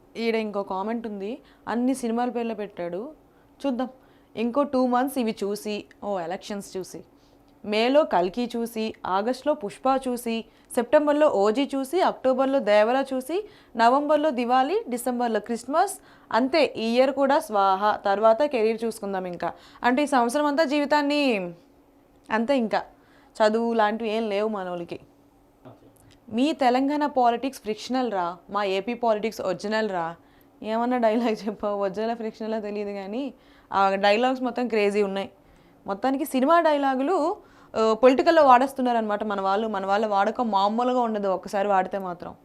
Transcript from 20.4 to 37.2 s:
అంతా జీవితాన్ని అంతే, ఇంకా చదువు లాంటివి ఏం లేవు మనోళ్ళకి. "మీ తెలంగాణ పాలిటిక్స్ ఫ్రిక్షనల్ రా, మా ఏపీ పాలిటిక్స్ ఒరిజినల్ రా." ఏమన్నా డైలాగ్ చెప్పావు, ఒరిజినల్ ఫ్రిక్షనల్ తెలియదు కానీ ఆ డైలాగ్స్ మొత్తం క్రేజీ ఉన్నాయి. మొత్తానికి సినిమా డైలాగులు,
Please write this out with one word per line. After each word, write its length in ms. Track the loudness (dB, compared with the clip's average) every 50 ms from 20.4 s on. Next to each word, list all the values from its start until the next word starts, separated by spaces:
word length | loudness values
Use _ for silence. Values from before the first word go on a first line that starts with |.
| 0
అంతా 180 | 0 2 2 0
జీవితాన్ని 880 | 2 2 0 0 2 2 0 2 0 0 0 2 2 0 0 -2 -6 -10 -14 _ _ _ _ _ _ _ _ _ _ _ _ _ -4
అంతే, 260 | -2 -2 0 0 0
ఇంకా 260 | 0 0 0 -2 -4 -4 -6 -14 _ _ _ _ -20 _ _ _
చదువు 380 | 2 2 2 2 2 0 0 0
లాంటివి 380 | 2 2 0 0 -2 -4 -4
ఏం 180 | -2 -2 -2 -2
లేవు 200 | -2 -2 -2 -2
మనోళ్ళకి. 520 | -4 -4 -6 -6 -8 -8 -10 -10 -12 -16 -16 _ _ _ _ _ _ _ _ _ _ _ _ -20 -20 -20 -20 -20 _ _ -20 -20 -20 _ _ -8 -2
"మీ 200 | 0 0 0 0
తెలంగాణ 540 | 0 2 2 2 2 0 0 0 -2 -2
పాలిటిక్స్ 540 | -2 0 2 2 2 2 2 -2 -6 -8 -8
ఫ్రిక్షనల్ 520 | -8 -8 -8 -8 -6 -6 -4 -2 -2 -2 -2
రా, 240 | -4 -4 -4 -6 -10 -14 -6
మా 140 | -4 -4 -2
ఏపీ 300 | 0 -2 -2 -4 -4 -6
పాలిటిక్స్ 460 | -2 0 0 0 0 -2 -4 -6 -4
ఒరిజినల్ 500 | -4 -4 -4 -4 -4 -4 -2 -2 -2 -2
రా." 260 | -2 -4 -6 -6 -8 -12 -18 _ _ _ _ _ _ _ -8
ఏమన్నా 340 | -4 -2 -2 0 0 0
డైలాగ్ 400 | 2 2 2 2 2 0 0 -2 -2 -4
చెప్పావు, 360 | -8 -8 -6 -4 -4 -2 -2 -2
ఒరిజినల్ 340 | -4 -2 -4 -4 -4 -4
ఫ్రిక్షనల్ 460 | -6 -8 -10 -10 -8 -8 -6 -6 -6 -6
తెలియదు 280 | -6 -6 -6 -6 -6
కానీ 440 | -8 -8 -10 -8 -8 -6 -8 -8 -10 -14 _ -20 -20 -20 _ _ 0
ఆ 220 | 2 2 2 2
డైలాగ్స్ 480 | 4 4 4 4 4 4 2 0 0 -2
మొత్తం 260 | -4 -2 -2 -4 0
క్రేజీ 340 | 0 2 2 2 2 2 0
ఉన్నాయి. 280 | 0 -2 -4 -6 -8 -12 _ _ -20 -20 -20 _ _ _ _ _
మొత్తానికి 380 | -8 -8 -2 -2 -2 0 0 -2
సినిమా 360 | -2 0 0 2 4 4 4
డైలాగులు, 760 | 4 4 2 2 2 0 0 0 0 0 0 0